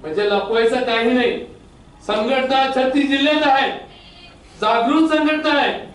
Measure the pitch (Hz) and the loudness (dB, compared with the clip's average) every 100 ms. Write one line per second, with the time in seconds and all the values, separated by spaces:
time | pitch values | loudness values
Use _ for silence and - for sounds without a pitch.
0 | 156 165 202 196 - 226 226 254 247 233 | -6 -4 0 0 0 0 2 0 0 0
1 | 233 254 240 - - - - - - - | 2 2 0 -2 -10 -18 -20 -20 -20 -18
2 | - 208 226 269 262 269 262 262 262 285 | -6 -4 0 0 0 0 0 0 0 0
3 | 277 277 285 302 294 262 269 - - - | 0 0 2 2 2 2 0 -6 -14 -20
4 | - - - - - - 214 233 233 311 | -20 -20 -20 -20 -20 -4 -2 0 2 2
5 | 320 311 302 311 311 285 185 - - | 2 2 0 0 0 0 0 -4 -12